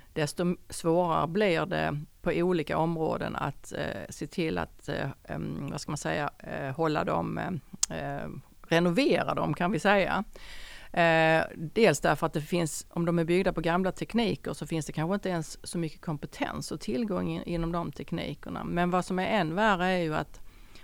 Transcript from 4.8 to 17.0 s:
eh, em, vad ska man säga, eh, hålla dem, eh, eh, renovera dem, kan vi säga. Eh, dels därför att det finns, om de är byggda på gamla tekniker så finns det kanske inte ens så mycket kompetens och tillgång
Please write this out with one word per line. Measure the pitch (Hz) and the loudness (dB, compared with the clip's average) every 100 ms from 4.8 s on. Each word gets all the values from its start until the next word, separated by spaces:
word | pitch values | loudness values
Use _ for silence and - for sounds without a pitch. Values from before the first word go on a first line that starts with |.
| - | -8
eh, | - 139 - | -6 -6 -8
em, | - 165 160 151 139 | -8 -6 -6 -6 -6
vad | - | -6
ska | - | -6
man | 147 | -4
säga, | 160 160 147 - | -2 -2 -4 -8
eh, | - 160 139 135 | -10 -8 -6 0
hålla | 160 156 | 0 2
dem, | 170 165 165 165 | 0 0 -2 -4
eh, | 160 180 - - - 160 | -4 -6 -8 -4 -4 -2
eh, | 143 143 - - - - - | -6 -6 -8 -12 -16 -12 2
renovera | 165 175 180 285 180 - | 4 4 4 4 4 2
dem, | - 160 | 2 0
kan | 147 175 | 0 0
vi | - | 2
säga. | 196 202 151 170 - - - - - - - | 4 4 4 0 -4 -10 -14 -14 -14 -14 -4
Eh, | 180 170 160 160 160 - - | 4 6 6 6 6 2 -4
dels | 151 220 208 143 | -2 4 6 6
därför | 156 151 160 | 2 2 0
att | |
det | 165 | -2
finns, | 151 175 160 - - | 0 0 0 -4 -6
om | 170 170 | -2 2
de | 170 | 2
är | |
byggda | 165 180 185 | 4 4 2
på | 165 | 2
gamla | 165 175 190 | 2 2 0
tekniker | - 156 226 208 - - | -2 -2 0 2 0 -4
så | - 156 | -6 -4
finns | 160 - | -4 -2
det | |
kanske | 151 165 | -2 0
inte | 202 190 | 0 0
ens | 170 151 - - | -2 -4 -10 -6
så | 175 | -4
mycket | 160 - | -4 -6
kompetens | - 147 160 - - - - | -6 -6 -6 -6 -6 -6 -8
och | 156 | -8
tillgång | - 247 | -4 -2